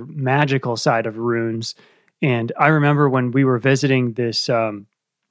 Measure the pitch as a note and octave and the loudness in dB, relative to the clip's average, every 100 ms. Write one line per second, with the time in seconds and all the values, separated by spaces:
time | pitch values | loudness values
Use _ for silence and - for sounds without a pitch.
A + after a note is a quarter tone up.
0 | B2 D#3 C3 C3+ D3 C3+ - A2+ - A#2 | -4 -6 0 2 2 0 -2 -2 0 0
1 | A2+ G#2+ A#2+ A#2 A2+ A2+ A#2 - - _ | -2 -4 -2 -2 -2 -4 -8 -12 -20 _
2 | _ - D#3 A#2+ A#2 - C#3+ D#3 D3 D3 | _ -4 -2 0 -2 0 2 4 4 4
3 | C#3+ C3 B2 C3 C3+ B2 C3+ C3+ C#3 C3 | 2 2 0 2 2 2 2 2 2 2
4 | B2 A2 A#2 G#2+ - A#2 A2+ G#2 G#2 _ | 0 -2 -4 -2 -2 0 -2 -6 -16 _
5 | _ _ _ | _ _ _